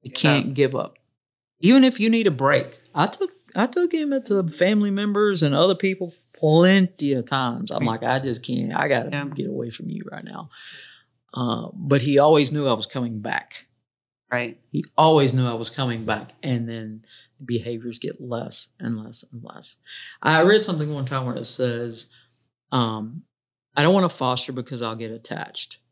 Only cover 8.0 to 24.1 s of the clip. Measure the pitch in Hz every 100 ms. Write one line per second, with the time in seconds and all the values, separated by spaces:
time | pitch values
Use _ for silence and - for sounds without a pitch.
8 | 120 131 135 117 - 123 - - 147 127
9 | 143 143 143 139 139 131 120 - - -
10 | - - - - 147 - - - - -
11 | _ _ _ - 120 113 113 - 139 139
12 | 127 139 147 156 139 151 139 110 101 135
13 | 120 110 104 - - - _ _ _ _
14 | _ _ _ 123 120 117 _ 147 - -
15 | 160 156 135 131 123 117 117 - 127 113
16 | 110 107 - _ - 123 117 117 110 110
17 | _ - _ _ 127 120 110 117 120 117
18 | - - 127 117 127 - - _ 117 113
19 | 113 117 - 117 - - - - _ -
20 | - - 143 160 180 214 214 165 151 147
21 | 131 135 127 - - - 127 120 120 113
22 | - _ _ _ _ _ _ 131 117 110
23 | 110 147 _ _ _ _ _ - 156 196
24 | 180